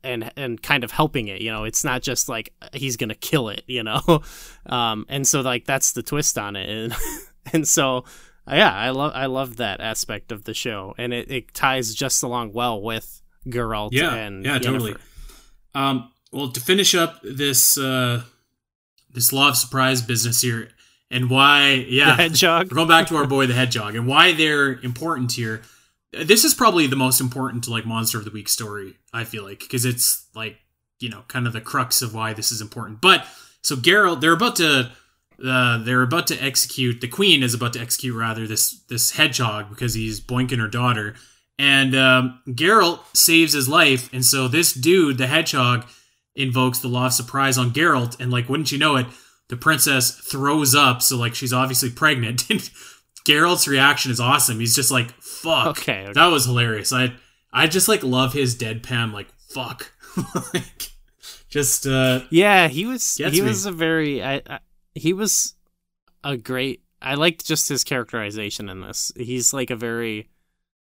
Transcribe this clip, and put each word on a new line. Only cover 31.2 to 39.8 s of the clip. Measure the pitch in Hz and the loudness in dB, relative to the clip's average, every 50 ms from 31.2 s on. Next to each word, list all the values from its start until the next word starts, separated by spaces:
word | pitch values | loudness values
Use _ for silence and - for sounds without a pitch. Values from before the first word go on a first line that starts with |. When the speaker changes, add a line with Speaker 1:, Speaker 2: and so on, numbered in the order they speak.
| - - | -14 -10
Speaker 2:
kind | - 127 120 120 | -6 -4 -4 -4
of | 110 | -4
the | 110 | -6
crux | - - 143 139 123 123 - - | -8 -6 -4 -4 -2 -2 -2 -2
of | 127 113 110 | -2 -4 -6
why | 110 110 110 107 | -6 -6 -6 -6
this | 107 107 - | -4 -4 -4
is | 120 107 | -4 -6
important. | 110 107 - 120 110 98 107 110 | -8 -12 -12 -12 -12 -12 -6 2
But, | - 190 185 165 - - - - - - _ _ | 4 4 4 4 2 -4 -18 -20 -20 -20 _ _
so | - - 147 | -6 -4 -4
Geralt, | 127 117 165 190 208 208 180 170 131 | 0 2 4 4 6 4 4 2 2
they're | 139 165 170 | 2 2 4
about | 160 226 240 - - | 4 2 0 0 0
to, | 170 156 139 131 123 123 - - _ _ _ _ _ _ _ - - | 2 2 2 2 0 -2 -8 -18 _ _ _ _ _ _ _ -10 -6
uh, | 131 127 127 123 123 117 113 | -2 0 2 2 2 0 0
they're | 110 120 127 127 | 0 0 2 2
about | 127 123 151 170 175 - | 2 2 2 0 0 -2
to | 151 - 135 | -2 -4 -4
execute, | 139 127 - - - - - 127 120 117 120 | -2 -2 -2 -2 -2 -2 -2 -2 -2 -2 -2
the | 131 120 | -6 -6
queen | - - 202 196 165 139 131 | -2 2 4 6 6 6 4
is | 120 117 | 2 0
about | 113 123 117 120 | -2 -2 -4 -4
to | 110 | -6
execute, | 117 117 - - - 127 117 | -6 -6 -6 -4 -4 -4 -4
rather, | 113 113 113 110 113 113 107 | -4 -4 -4 -4 -4 -6 -4
this, | 110 - - - - - _ - | -2 -2 -2 -2 -4 -8 _ -8
this | 123 113 - - | -4 -2 -2 0
hedgehog | - - 156 147 127 - 123 113 104 104 101 101 | 2 2 2 2 2 0 -2 -2 -2 -4 -8 -12
because | 107 - | -10 -6